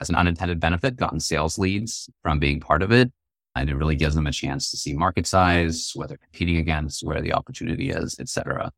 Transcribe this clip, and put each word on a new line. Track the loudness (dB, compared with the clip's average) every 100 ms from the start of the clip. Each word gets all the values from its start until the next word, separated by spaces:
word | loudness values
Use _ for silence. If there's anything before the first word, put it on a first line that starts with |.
as | -2
an | 2
unintended | 2 2 -2 0
benefit, | 2 2 0 -2
gotten | -2 -2
sales | -2 0 0 0
leads | 0 0 -4 -10 -14 _
from | 0 2
being | 2 0
part | 0 2
of | 6
it. | 6 6 0 _ _ _
And | -4 -2
it | 0
really | 2
gives | 2 2 2
them | 0
a |
chance | -2 -4 -4 -6
to | -6
see | -6
market | 0 0 0
size, | 2 4 6 4 2 -2 -6
what | -8 -10
they're | -12
competing | _ -4 0 0
against, | 0 -2 -4 -6 -6
where | -4
the | -2
opportunity | -2 -4 -8 -6 -4 -4
is, | -4 -6 -8
et | -8
cetera. | -6 -4 -6 -6